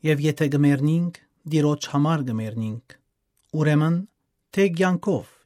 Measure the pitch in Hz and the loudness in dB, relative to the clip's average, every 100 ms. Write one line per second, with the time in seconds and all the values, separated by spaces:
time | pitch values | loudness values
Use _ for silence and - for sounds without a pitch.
0 | 156 151 151 147 151 143 143 139 147 165 | 0 0 0 0 0 2 2 4 2 0
1 | 175 - _ _ - 156 147 147 - 143 | -2 -6 _ _ -4 0 2 0 -4 0
2 | 151 165 131 110 110 113 110 110 _ - | 0 0 -2 -6 -6 -6 -8 -8 _ -20
3 | _ _ _ _ _ 156 151 151 156 170 | _ _ _ _ _ -2 2 2 2 0
4 | 196 _ _ _ _ - 196 170 185 180 | -4 _ _ _ _ 0 0 2 0 0
5 | - 151 - _ | -2 -4 -4 _